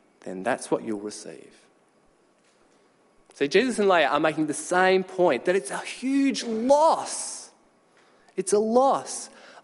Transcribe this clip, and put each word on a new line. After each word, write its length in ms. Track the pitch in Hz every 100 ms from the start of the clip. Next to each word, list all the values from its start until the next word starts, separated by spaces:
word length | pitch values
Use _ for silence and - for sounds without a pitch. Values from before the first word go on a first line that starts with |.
| _ _
then 220 | - 92
that's 260 | 95 127 -
what 140 | 151
you'll 160 | 120 104
receive. 540 | 104 - - - - _ _ _ _ _ _ _ _ _ _ _ _ _ _ _ _ _ _
See, 140 | - 139
Jesus 320 | 190 254 220
and 80 | 202
Leah 220 | 175 139
are 100 | 143
making 280 | 160 151 151
the 60 |
same 500 | 139 - 180 185 190
point, 420 | 185 - 175 120 180
that 100 | 190
it's 160 | 190
a 80 | -
huge 640 | - - 254 277 277 220
loss. 1080 | 240 220 247 285 320 254 - - - - - _ _ _ _ _ _ _ _ -
It's 160 | 190
a 80 | 208
loss. 720 | 220 240 269 175 - - - - - -